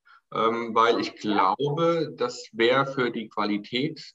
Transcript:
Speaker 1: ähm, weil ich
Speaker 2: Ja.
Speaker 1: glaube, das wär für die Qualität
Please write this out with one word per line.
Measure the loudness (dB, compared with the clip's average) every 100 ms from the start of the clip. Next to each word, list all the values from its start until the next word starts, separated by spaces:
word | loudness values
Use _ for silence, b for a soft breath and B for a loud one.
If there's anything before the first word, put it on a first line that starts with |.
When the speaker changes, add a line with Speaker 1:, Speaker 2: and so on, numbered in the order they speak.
| _ b -10
Speaker 1:
ähm, | -2 0 0 -2
weil | 2 4 4
ich | -2 -6
Speaker 2:
Ja. | -2 2 2
Speaker 1:
glaube, | 2 0 0 2 2 -2 -4
das | -4 -6 -8
wär | 2 4 4 2
für | 0 -2
die | -2 -8
Qualität | -4 -2 -2 -4 -4 -4 -6 -16